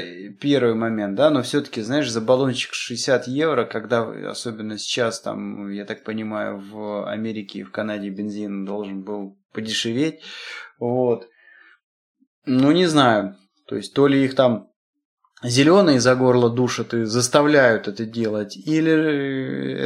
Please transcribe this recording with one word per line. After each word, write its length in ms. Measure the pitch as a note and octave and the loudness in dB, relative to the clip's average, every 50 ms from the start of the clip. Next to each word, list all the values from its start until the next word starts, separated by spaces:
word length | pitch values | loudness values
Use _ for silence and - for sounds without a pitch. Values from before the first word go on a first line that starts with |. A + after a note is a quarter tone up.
| F#2 E2+ F2 F2+ F#2+ G#2 G#2 - | 0 -6 -12 -14 -16 -16 -12 -4
первый 360 | - C#3+ C#3+ C3+ B2 A#2+ A2+ | 0 2 2 4 4 2 0
момент, 400 | A2+ A2+ A2+ A2+ A2 G#2 G2+ G2 | 0 -2 -2 -2 -2 -2 -2 0
да, 160 | G#2+ C#3+ D#3 | 2 2 4
но 100 | D3+ C3 | 4 2
всё-таки, 400 | A#2+ A#2+ - C#3+ C#3+ - - B2 | -2 0 -2 -2 -2 -2 -6 -8
знаешь, 260 | G#2+ G#2+ C3+ D3+ D3 B2 | -6 -2 -2 -2 -2 -2
за 100 | A2+ A2+ | -4 -2
баллончик 520 | A2 A#2 B2+ B2+ C#3 C3 A#2+ B2 - - - | 2 4 4 4 4 0 -2 -4 -6 -6 -6
шестьдесят 520 | - - - B2 A#2 - - C3 A#2+ - | -8 -8 -8 -8 -4 0 0 0 0 0
евро, 380 | B2 B2+ C#3+ D#3 E3 D3 B2 A2+ | -2 -4 -2 0 0 0 0 -2
когда, 640 | - - A2+ G#2+ G#2+ A#2+ A#2 A2+ A2+ A2 G#2+ G2 G2 | -2 -4 -8 -4 -2 -2 -2 -2 -2 -6 -10 -10 -10
особенно 480 | G#2 - - A#2+ A2 G#2+ A2 G#2+ G#2+ | -10 -8 -8 -10 -8 -8 -8 -8 -8
сейчас, 440 | G#2+ - - - B2+ A#2+ A2+ A2+ - | -8 -8 -6 -2 -2 -2 -2 -2 -6
там, 500 | - A2 G#2+ G#2 G2+ G2+ G#2 G#2 G2+ G2+ | -8 -8 -8 -6 -8 -8 -8 -10 -10 -10
я 140 | G2 G2+ G2+ | -10 -10 -10
так 180 | G#2 A2 - - | -10 -12 -12 -8
понимаю, 580 | - A2 A2 A2 G#2+ G#2+ G#2+ G#2 G#2+ G#2 G2 G2 G2 | -8 -6 -6 -6 -6 -6 -6 -6 -6 -8 -10 -14 -14
в 380 | G#2+ G#2+ G#2+ G#2 G#2 G2+ - G2 | -14 -10 -8 -8 -6 -6 -6 -6
Америке 500 | G#2 G#2+ A2 A2+ A2 G#2+ G2+ G2 - G#2 | -6 -6 -4 -6 -6 -6 -10 -10 -12 -12
и 40 | G2+ | -12
в 80 | - | -10
Канаде 380 | - G#2+ G#2+ G#2+ G#2+ G#2 G2+ G2+ | -8 -6 -6 -6 -6 -6 -8 -8
бензин 520 | F#2+ G2 G#2 G#2+ G2+ G#2 G#2 G2+ G2+ G2 G2 | -8 -6 -8 -8 -6 -8 -8 -8 -6 -8 -6
должен 380 | G2 G2+ G#2 G#2 G2 G2 G2 | -6 -6 -8 -8 -8 -10 -10
был 340 | F#2+ G2 G#2 G2+ G2 G2 G2 _ _ _ | -8 -8 -8 -8 -8 -12 -14 _ _ _
подешеветь, 680 | - A2+ A2 A2 G#2+ - - A#2 A2+ B2+ D3+ D#3+ D#3 - - - - - - - - - - - _ - | -10 -10 -8 -6 -6 -4 -4 -2 -2 0 -2 -2 -4 -8 -16 -18 -18 -16 -16 -16 -16 -16 -18 -18 _ -6
вот. 500 | A#2+ A#2+ B2 B2+ B2+ B2 A#2 - - - _ _ _ _ _ _ _ _ _ _ _ _ _ _ _ _ _ _ _ _ _ _ - | -4 -2 0 2 2 2 0 -2 -4 -16 _ _ _ _ _ _ _ _ _ _ _ _ _ _ _ _ _ _ _ _ _ _ -4
Ну, 260 | - B2+ B2+ C3+ C#3+ D#3 | 0 2 4 6 6 6
не 120 | F3 F#3 | 6 4
знаю, 500 | E3+ D#3 D3 C3+ B2 A2+ G#2 G2 F#2+ - _ _ _ _ _ _ | 4 4 6 6 6 6 4 2 -2 -8 _ _ _ _ _ _
то 80 | - A2+ | -8 -8
есть 200 | A2+ G#2+ - - | -8 -8 -4 2
то 100 | C#3 C#3 | 4 4
ли 160 | C#3 C#3 C3+ C3+ | 4 6 4 2
их 120 | B2+ C3 | 2 2
там 320 | - C3 B2 A2+ G2+ - _ _ _ _ _ _ _ _ _ _ _ _ _ _ - - | 4 4 4 4 0 -4 _ _ _ _ _ _ _ _ _ _ _ _ _ _ -10 -6
зелёные 560 | B2 A#2+ C3 C#3 D3+ F3 G3+ G3+ E3 C#3 B2 | 0 4 4 6 8 8 6 6 6 4 4
за 140 | A2+ B2+ B2+ | 6 4 4
горло 340 | B2+ B2+ B2+ B2 B2 A#2+ A#2 | 4 6 4 6 6 6 4
душат 420 | A#2 B2 B2+ A#2+ - - A2+ - - | 4 2 0 0 0 -4 -6 -4 -2
и 120 | A#2 A2+ | -2 -2
заставляют 800 | G#2+ G#2+ B2 A#2+ A#2+ - D3+ D3 D3 D3+ C#3+ C3 A#2+ A2 G#2 - | 0 0 0 0 4 4 4 4 6 6 6 6 6 4 2 0
это 180 | G#2 G2 G#2 A2+ | -6 -6 -6 -8
делать, 500 | A2 A2 A#2 A2+ G#2+ G#2+ G#2+ G#2 G2+ - | -6 -4 -4 -2 -2 -2 -4 -4 -6 -8
или 1160 | G2 F#2+ D3+ D#3 D#3+ D#3+ D#3+ D#3+ D#3 D#3+ D#3 D3 C#3+ C#3 C#3 C3+ C3+ C3 C3 - C3+ C3+ C3+ C3 - - | -10 -4 -2 0 2 2 2 2 2 2 2 0 -2 -2 -4 -4 -4 -6 -6 -6 -6 -4 -4 -4 -2 -4